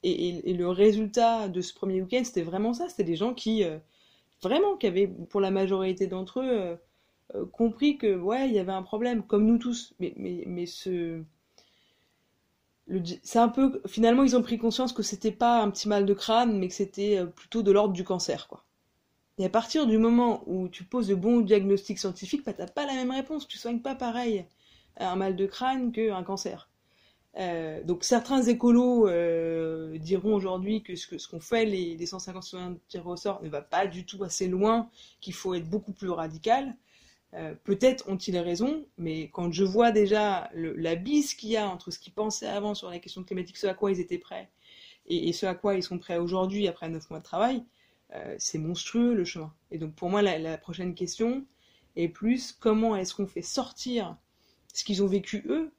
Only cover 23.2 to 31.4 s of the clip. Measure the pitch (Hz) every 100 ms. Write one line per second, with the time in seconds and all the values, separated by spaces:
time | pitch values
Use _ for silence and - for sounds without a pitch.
23.2 | 277 311 - - 233 240 269 269 247 240
24.2 | 240 208 170 _ _ _ _ - 185 185
25.2 | 190 185 196 - 254 262 247 233 220 190
26.2 | 175 196 - - - _ _ _ _ _
27.2 | _ - 185 170 160 156 160 175 - 240
28.2 | 240 269 240 233 240 240 247 240 208 170
29.2 | 170 165 165 165 160 160 160 160 160 190
30.2 | 202 208 190 185 190 220 208 175 - 165
31.2 | - 170